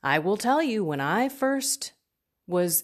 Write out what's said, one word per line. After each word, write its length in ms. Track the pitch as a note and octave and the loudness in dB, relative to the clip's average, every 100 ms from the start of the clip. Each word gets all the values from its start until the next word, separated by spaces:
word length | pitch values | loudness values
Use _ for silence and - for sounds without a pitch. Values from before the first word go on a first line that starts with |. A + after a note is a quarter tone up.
I 160 | C#3 D3+ | 2 2
will 200 | D#3+ G3+ | 2 0
tell 260 | A#3 C#4+ | 2 2
you, 200 | D#4+ A3 | 2 0
when 180 | F3 C#3+ | -2 -2
I 280 | C#3 F#3+ C4 | 0 0 0
first 640 | C4+ C4+ C#4 C4+ - - _ _ _ _ _ - | 0 -2 0 -2 -4 -6 _ _ _ _ _ -4
was 360 | F3+ F3 E3+ | 0 2 0